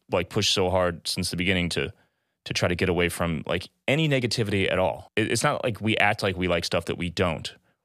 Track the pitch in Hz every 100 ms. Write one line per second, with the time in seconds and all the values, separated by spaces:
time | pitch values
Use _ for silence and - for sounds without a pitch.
0 | - 95 87 110 101 - 90 92 90 82
1 | - - 87 85 90 92 85 80 69 -
2 | _ _ _ _ - - 95 87 92 85
3 | 87 - 87 78 - 87 - _ - 143
4 | 156 135 120 113 104 98 95 87 92 58
5 | - - 110 113 147 113 127 104 104 -
6 | 101 107 101 90 90 85 - 90 - -
7 | 87 82 90 76 - - _ _